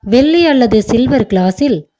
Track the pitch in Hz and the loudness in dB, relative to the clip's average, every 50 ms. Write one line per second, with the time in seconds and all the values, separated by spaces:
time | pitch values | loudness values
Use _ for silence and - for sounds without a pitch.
0 | - 202 202 247 277 302 320 339 349 330 285 262 247 226 208 220 202 - 233 233 | -4 0 0 2 2 2 2 2 2 2 2 2 0 2 0 0 0 0 -2 -2
1 | 247 262 285 262 220 - - 190 185 185 185 - 277 285 240 156 151 _ _ | 0 0 0 -2 -2 0 0 0 0 0 -2 -2 -2 -2 -2 -4 -6 _ _